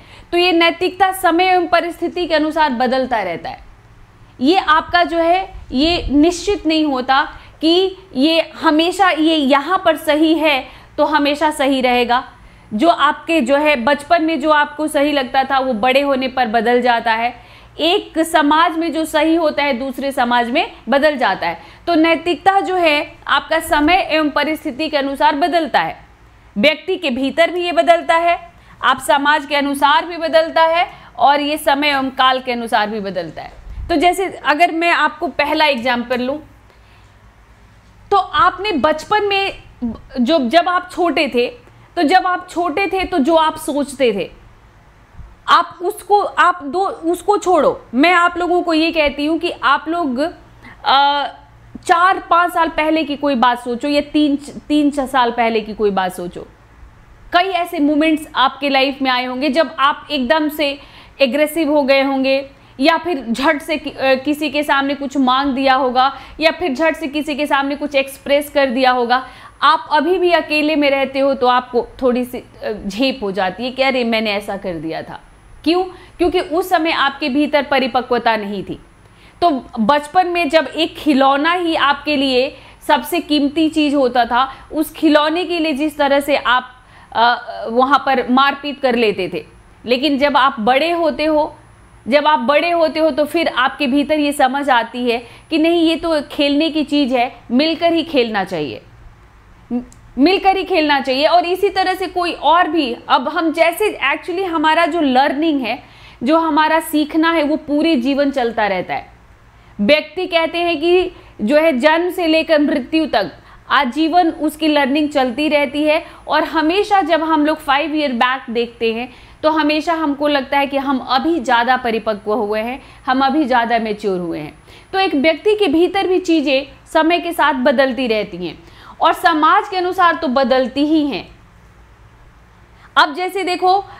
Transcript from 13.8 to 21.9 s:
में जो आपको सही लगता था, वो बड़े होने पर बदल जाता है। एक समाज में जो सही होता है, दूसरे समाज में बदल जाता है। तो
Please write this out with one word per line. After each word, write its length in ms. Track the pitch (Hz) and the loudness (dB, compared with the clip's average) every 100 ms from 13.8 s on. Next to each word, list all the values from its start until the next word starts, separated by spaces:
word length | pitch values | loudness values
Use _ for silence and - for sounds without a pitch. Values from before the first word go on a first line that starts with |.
| 226 285 - 339 | 2 0 2 2
में 160 | 320 320 | 2 0
जो 120 | 302 | 2
आपको 360 | 302 294 294 302 | 2 2 -2 -2
सही 240 | 302 294 | 0 0
लगता 320 | 285 254 269 | 0 -2 -2
था, 160 | 269 269 | 0 0
वो 140 | 262 | 0
बड़े 280 | 226 254 262 | 0 2 2
होने 260 | 285 262 262 | 2 0 -2
पर 200 | 262 240 | -2 0
बदल 340 | 233 220 247 | 0 2 2
जाता 320 | 247 233 233 | 2 0 0
है। 220 | 226 240 247 - - - - | -2 -2 -6 -18 -20 -18 -4
एक 400 | 311 359 - 302 | 0 0 -2 -2
समाज 580 | 320 330 294 311 349 320 | 0 2 4 4 2 0
में 160 | 330 | -4
जो 120 | 285 311 | -4 -2
सही 300 | 311 320 330 | 0 2 2
होता 280 | 311 294 | 0 0
है, 100 | 285 | -2
दूसरे 380 | 240 269 254 277 | -2 -6 -6 -4
समाज 380 | 269 240 240 233 | -2 0 0 0
में 220 | 269 - - - | -2 -2 -6 -2
बदल 280 | 269 302 285 | 2 2 2
जाता 300 | 226 190 170 | 0 -2 -4
है। 120 | 165 - - | -6 -12 -10
तो 80 | - | -2